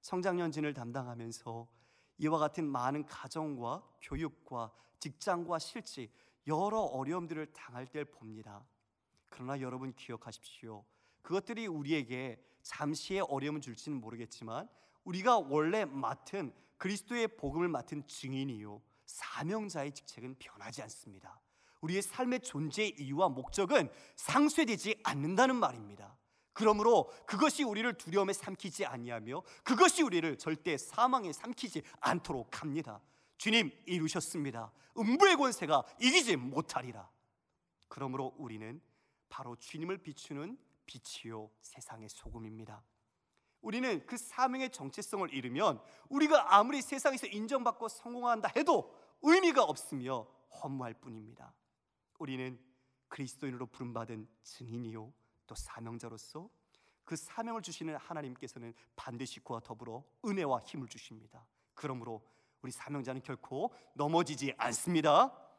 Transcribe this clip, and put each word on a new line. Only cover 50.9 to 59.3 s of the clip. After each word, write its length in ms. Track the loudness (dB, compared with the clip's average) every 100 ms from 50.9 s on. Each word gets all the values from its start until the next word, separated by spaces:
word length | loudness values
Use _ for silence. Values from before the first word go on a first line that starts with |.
| -10
뿐입니다. 580 | -14 -16 -16 -20 -20 _ _ _ _ _ _ _
우리는 420 | -8 -6 -6 -10 _ _ _ _ _
그리스도인으로 600 | -8 -8 -6 -8 -6 -8
부름받은 600 | -8 -6 -6 -6 -8 -12 _
증인이요, 680 | -20 -16 -8 -8 -6 -10 -14 -18 _ _ _
또 100 | -14
사명자로서 920 | -12 -12 -10 -10 -10 -14 -14 -14 -14 _ _ _ _ _ -10
그 100 | -10
사명을 460 | -8 -6 -4 -6
주시는 340 | -8 -8 -6 -8
하나님께서는 800 | -8 -8 -6 -10 -12 -12 -14 -16 _ -14
반드시 440 | -10 -8 -8